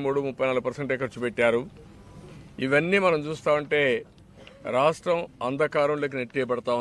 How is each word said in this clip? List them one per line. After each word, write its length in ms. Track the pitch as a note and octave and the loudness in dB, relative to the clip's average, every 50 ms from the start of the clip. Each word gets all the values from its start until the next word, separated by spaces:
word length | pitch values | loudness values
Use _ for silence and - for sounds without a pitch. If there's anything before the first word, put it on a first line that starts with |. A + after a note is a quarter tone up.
| C#3+ | 0
మూడు, 140 | C3+ C#3 C#3+ C#3 C#3 | 0 0 0 -2 -2
ముప్పై 180 | B2 - C3+ C3 | -2 -2 0 0
నాలుగు 180 | B2+ B2+ A#2 C3 | 2 0 0 -2
పర్సెంటే 280 | A#2+ - C#3+ B2+ C3 B2 C3+ | -4 -4 -4 -2 -2 -2 -2
ఖర్చు 180 | A#2+ - A#2 B2 | -4 -4 -4 -4
పెట్టారు. 380 | A#2+ G#2+ - A#2+ A#2 A2+ A#2+ C3+ - - - - - - - - - - - - - - - - - - - C3 | -4 0 2 4 4 4 2 0 -4 -10 -18 -20 -20 -20 -20 -20 -20 -20 -20 -20 -18 -20 -20 -20 -18 -10 -6 -2
ఇవన్నీ 340 | C3+ C3+ D3 D#3+ F3 F#3+ G3+ F#3+ | 2 2 2 2 2 2 2 4
మనం 140 | F3+ E3 D3+ D3 D3+ | 2 2 0 -2 -6
చూస్తా 240 | D#3 C#3+ - D#3 D3 D3+ | -8 -4 0 0 0 0
ఉంటే 220 | D3 - D3 D3 C#3+ C3 A#2+ A2+ - - - - - - - - - - - - - A2 A2+ B2+ | 2 0 2 2 4 2 2 0 -2 -8 -16 -20 -20 -20 -20 -20 -20 -20 -20 -14 -8 -2 0 2
రాష్ట్రం 420 | C#3 D#3 D#3+ - - F3+ E3+ E3 - - - - A#2 B2 | 4 4 2 0 -2 -2 -2 -2 -2 -6 -10 -8 -6 -4
అంధకారంలోకి 720 | C3+ C#3 D#3 C#3+ - D#3 D3 D3 D3+ D3 C#3+ C#3+ C3+ C3 | -2 0 -2 0 2 0 0 0 0 -2 -2 -4 -4 -6
నెట్టేయబడతా 540 | B2 A#2 - C3+ B2+ A#2 B2+ A#2+ - B2+ A#2+ A#2+ | -6 -4 -4 -4 -2 -2 -2 -2 -2 0 0 0